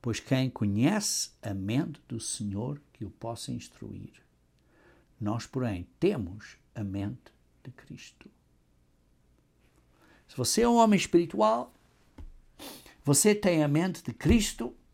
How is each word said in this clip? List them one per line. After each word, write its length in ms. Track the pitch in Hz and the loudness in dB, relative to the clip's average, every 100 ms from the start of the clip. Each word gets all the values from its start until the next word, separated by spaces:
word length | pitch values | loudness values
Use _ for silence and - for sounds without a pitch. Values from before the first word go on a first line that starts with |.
Pois 180 | - 110 | -4 -6
quem 320 | - 131 131 | -2 0 0
conhece 800 | - 104 101 131 208 208 - - _ | -2 -2 2 2 2 -2 -4 -6 _
a 140 | - | -10
mente 480 | 98 95 120 175 143 _ | -6 -2 -2 -2 -6 _
do 100 | 117 | -10
Senhor 640 | - - 104 98 123 143 _ | -8 -6 -6 -4 -6 -8 _
que 120 | _ | _
o 60 | 101 | -14
possa 420 | - 113 117 - | -10 -10 -10 -8
instruir? 640 | 123 - - 107 98 104 _ _ _ _ _ _ _ _ _ _ _ | -10 -10 -16 -14 -14 -16 _ _ _ _ _ _ _ _ _ _ _
Nós, 260 | 107 113 - | -4 -4 -6
porém, 400 | 135 123 92 87 _ | -4 -4 -4 -8 _
temos 560 | 170 185 90 101 - - _ | 0 0 -6 -10 -18 -20 _
a 80 | - | -10
mente 480 | 101 95 101 127 - _ _ _ | -6 -4 -6 -8 -18 _ _ _
de 60 | - | -20
Cristo. 580 | - - 143 - _ - _ _ _ _ _ _ _ _ _ _ _ _ _ _ _ _ _ _ _ _ | -20 -20 -20 -20 _ -20 _ _ _ _ _ _ _ _ _ _ _ _ _ _ _ _ _ _ _ _
Se 100 | - | -4
você 260 | 123 - | -2 2
é 60 | 233 | 4
um 60 | |
homem 240 | 240 226 202 | 6 6 6
espiritual, 760 | - 170 170 196 214 226 - _ _ _ _ - - - _ _ - - - - | 6 2 2 2 2 2 -4 _ _ _ _ -18 -18 -18 _ _ -18 -18 -20 -10
você 320 | - 143 214 208 | 0 4 4 4
tem 260 | 202 165 | 2 2
a 60 | 147 | 2
mente 340 | 147 185 175 | 2 0 -4
de 100 | - | -10
Cristo 600 | - 151 233 208 - 233 - _ | -4 4 4 2 -4 -10 -10 _